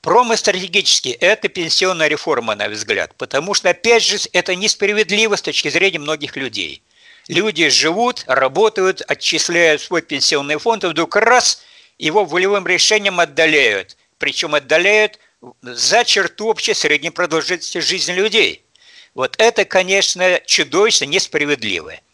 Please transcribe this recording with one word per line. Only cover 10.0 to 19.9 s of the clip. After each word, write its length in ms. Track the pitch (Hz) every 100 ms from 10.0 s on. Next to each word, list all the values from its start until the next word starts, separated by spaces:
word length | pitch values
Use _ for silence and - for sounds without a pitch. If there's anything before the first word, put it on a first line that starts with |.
пенсионный 580 | - 143 - 151 143 151
фонд, 260 | 233 220
и 20 | 180
вдруг 300 | 156 160 208
раз 440 | 220 247 - - - - _ _
его 260 | 151 180
волевым 440 | 185 170 190 202 175
решением 500 | 180 - 214 202 180
отдаляют. 800 | 165 143 160 151 127 101 95 - _ _
Причем 360 | 143 - 165
отдаляют 640 | 147 131 156 185 214 214 - _ _ 123 -
за 440 | 123 120 - 156
черту 420 | - - 170 - 220
общей 260 | 220 -
средней 380 | 208 151 147 156
продолжительности 680 | - 175 160 143 175 - 180
жизни 340 | 156 185 165
людей. 500 | 180 214 214 127 73 _ _ _ - -
Вот 220 | - 127 -
это, 260 | 220 226
конечно, 760 | 196 190 180